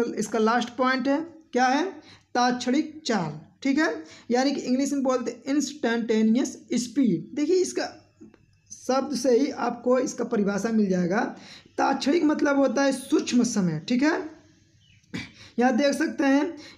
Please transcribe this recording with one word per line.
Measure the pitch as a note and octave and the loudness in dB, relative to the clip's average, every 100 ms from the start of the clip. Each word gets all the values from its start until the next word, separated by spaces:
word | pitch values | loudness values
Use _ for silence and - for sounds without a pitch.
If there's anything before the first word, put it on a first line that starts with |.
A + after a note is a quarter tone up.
| A#3 | -2
इसका | - G#3+ A3+ | -4 -4 0
लास्ट | A3 A#3+ A#3 - | 2 2 -2 -2
पॉइंट | B3+ C4 C4+ | 0 0 0
है, | C#4+ D#4+ - _ | 0 -2 -14 _
क्या | A#3+ B3+ | 0 2
है, | C#4 F#4 - - - _ | 2 -2 -6 -20 -20 _
तात्क्षणिक | B3 B3 A#3+ B3 C#4+ D#4+ - - | 0 0 0 0 0 -2 -8 -4
चाल। | G#3 D#3 D3 - _ | -2 -2 -8 -16 _
ठीक | C4+ C#4 | -2 2
है, | E4+ A#4 - - - | 0 -2 -12 -20 -2
यानी | A#3+ C4+ | 0 0
कि | - | -2
इंग्लिश | - B3+ C#4 | -2 0 0
में | C#4+ | 0
बोलते | C4 B3+ - | 0 0 -2
हैं | - C4+ | -8 -2
इंस्टेंटेनियस | D4 C#4+ - A#3 A#3 A3+ A3 A3 A#3+ - - - B3 | -2 -2 -2 -2 -2 0 2 4 2 0 -6 -6 -4
स्पीड। | - C#4+ A#3 D#3 - | -2 0 2 0 -4
देखिए | - D4 F#4 | -4 2 2
इसका | F4+ - - - _ _ - _ _ _ _ | 2 -2 -8 -10 _ _ -20 _ _ _ _
शब्द | - - C4 D4+ A#3+ | -18 -2 -2 -2 -2
से | C4+ A#3+ | 2 4
ही | D4 | 2
आपको | - A#3+ A#3+ B3 B3+ | -2 -6 -4 0 2
इसका | D#4 - A3+ | 0 -4 -4
परिभाषा | A3 G3 G3+ A3+ | 0 0 0 0
मिल | A3 G3+ | 0 2
जाएगा। | F3+ F3 G#3 - - - - - - | 2 2 0 -2 -8 -20 -20 -12 -2
तात्क्षणिक | C4+ C4+ C4 E4+ | 0 0 2 2
मतलब | D4+ D4+ D4 C#4 | 2 2 2 2
होता | C4+ A3 | 2 2
है | C#4 | 0
सूक्ष्म | C4 - D4+ - A#3+ | 0 0 -2 2 2
समय। | A3 G#3 F3+ D3+ | 2 2 0 -2
ठीक | - B3 | -2 2
है, | D4 F#4+ - - _ _ _ _ _ _ _ - - - - - | 2 0 -6 -14 _ _ _ _ _ _ _ -14 -14 -20 -14 0
यहाँ | B3 B3 | 2 4
देख | C#4+ | 2
सकते | - D#4 - C4+ | 2 -2 0 2
हैं | C#4 E4+ - - | 2 0 -6 -18